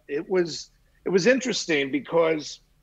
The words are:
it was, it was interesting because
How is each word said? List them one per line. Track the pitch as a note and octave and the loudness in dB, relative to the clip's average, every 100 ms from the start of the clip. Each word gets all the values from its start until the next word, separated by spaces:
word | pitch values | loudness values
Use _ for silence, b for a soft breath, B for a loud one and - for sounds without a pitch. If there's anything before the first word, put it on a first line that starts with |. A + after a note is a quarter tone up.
| - | -8
it | C#3+ F3 | -8 -2
was, | F#3 E3+ C#3+ - _ _ _ - | 0 0 -4 -14 _ _ _ 0
it | |
was | F#3 F3 | 2 4
interesting | C4 B3+ G3+ - D3 C#3 | 4 2 -4 0 0 0
because | C#3 A#2 E3 E3 D#3+ C#3+ - _ _ | -4 0 2 2 0 -6 -14 _ _